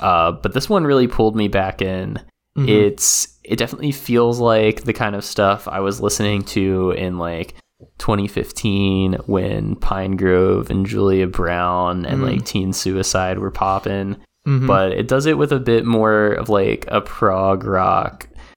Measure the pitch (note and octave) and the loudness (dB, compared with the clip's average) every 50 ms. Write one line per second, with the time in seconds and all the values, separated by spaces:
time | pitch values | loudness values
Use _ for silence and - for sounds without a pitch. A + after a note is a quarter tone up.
0 | - F#2+ F2+ E2+ E2 E2+ F2+ - - G#2 - B2+ C#3+ - G#3+ G3 D#3+ D3 C#3 C3+ | 0 2 2 4 2 2 0 -2 -4 -4 -4 -4 -2 0 0 2 2 4 4 4
1 | B2 A#2+ - - A2+ A2 G#2+ A2 G#2 G2+ - G2+ F#2+ F#2+ F#2+ - G2 F#2+ F#2+ F#2 | 4 2 2 2 2 2 2 0 0 0 0 0 -2 -2 -4 -4 -4 -4 -4 -6
2 | F#2 G2+ G#2 A2 - - _ _ _ _ _ D3 C#3 B2+ G#2+ G#2+ G#2 G#2 G#2 - | -6 -8 -8 -10 -12 -16 _ _ _ _ _ -2 2 4 4 4 4 4 2 0
3 | - - - - - - _ _ - - G2+ A#2+ A#2+ A#2 - - D3 D3 C#3 C#3+ | -2 0 0 0 -2 -6 _ _ -8 -6 -4 -2 -2 -4 -6 -6 -4 -6 -6 -6
4 | - - A#2+ A#2 A#2+ A#2+ A#2+ A#2+ A#2+ A#2 A2+ A2 G#2+ G#2+ G#2+ - - A#2+ A2 - | -4 0 2 4 4 4 2 2 2 4 4 4 4 4 2 0 -2 -4 -4 -2
5 | A#2+ G#2 G2+ G2+ G2+ - - - G#2 G2 G2+ G#2 - - - F#2+ G2 G2 G2+ - | -4 -4 -4 -6 -8 -6 -2 0 2 2 2 0 -4 -8 -6 -4 -4 -4 -4 -2
6 | - G2+ - - G#2 G#2 G#2 G2+ G2 - - G#2 F#2+ F#2+ F#2+ F#2 F#2 F#2 F2 - | -2 -2 0 0 0 0 0 -2 -4 -4 -2 0 0 2 2 2 0 0 0 -2
7 | F#2 F#2 F2+ F2 E2+ E2+ E2+ E2 F2 - - - _ _ _ _ - - _ - | -4 -6 -6 -6 -6 -6 -6 -6 -8 -10 -12 -18 _ _ _ _ -20 -20 _ -6
8 | - - A2 G2+ G2 G2+ - - - - - - - A2 G2 G2 G2 G2 F#2+ F#2+ | -2 0 0 0 0 -2 -4 -4 -6 -6 -8 -4 -2 -2 0 2 2 2 2 2
9 | F#2+ F#2+ F#2 - - - G2+ F#2 F#2+ G2 G#2 G#2+ G#2 G#2 G#2 - - - G2 F#2+ | 2 0 0 -2 -2 -2 -2 -2 0 -2 -4 -4 -4 -4 -4 -2 0 0 0 0
10 | F#2+ G2 F#2+ F#2+ F#2+ F#2 F#2 F2+ F#2 F#2+ F#2+ G2+ G#2+ - - F#2+ F#2+ A#2 A2 G#2 | -2 -4 -2 0 2 4 4 4 4 4 2 0 0 -2 -2 -2 -2 -2 0 0
11 | G2+ G2 F#2+ F#2+ F#2 F#2 F#2 - F2+ E2+ F2 F2 F2 F2+ F2+ F2+ F2+ F2+ F2+ F#2 | 2 4 4 2 2 0 0 -2 -2 0 0 0 0 0 0 0 -2 -2 -2 -4
12 | F2 - C3 C3+ C3+ C3 B2+ - - - - G#2 F#2+ F#2 F#2 - - F#2+ F#2+ F#2+ | -4 -4 -2 -2 -2 -2 -2 -2 -4 -4 -4 -2 -2 -2 -4 -4 -4 -2 -2 -2
13 | F#2+ - - F#2+ F#2 F#2 F#2+ F#2+ G2 F#2+ - - F#2+ F#2+ F#2+ G2 - G#2 G2 G2 | -2 0 0 0 0 -2 -2 -4 -4 -6 -4 -2 0 0 0 -2 -2 -4 -4 -4
14 | G2 G2 G2+ - - _ _ _ _ D3 C#3 C3 C3 B2+ G2 F#2+ F#2+ F#2+ - G2 | -4 -6 -8 -10 -12 _ _ _ _ 0 0 2 2 2 4 4 2 2 0 -2
15 | A2 A#2+ B2+ C3+ C#3+ D#3+ D#3 C#3+ D3 C#3+ D3 C3 A#2+ A#2 A#2 A2+ - A#2 A#2 A2 | 0 0 0 2 2 2 2 2 2 0 0 0 2 2 2 2 4 2 2 2
16 | A2 A2 G#2+ G#2+ G#2+ G#2 G2+ - - A#2 G#2+ G2+ G2 G#2+ A2 G#2+ - - - G#2+ | 4 4 4 4 2 2 0 -2 0 0 2 2 2 2 0 -2 -4 -2 -2 -2
17 | G2 - - - - G#2 F#2+ F#2+ F#2+ F#2+ G2 F#2+ F#2 G#2+ G2 F#2 F#2 F#2 F#2 - | -2 -4 -4 0 0 0 2 2 2 2 2 0 0 -2 0 0 2 2 2 0
18 | - - - - - - - - - - - | 0 -2 -6 -10 -16 -20 -20 -20 -20 -20 -20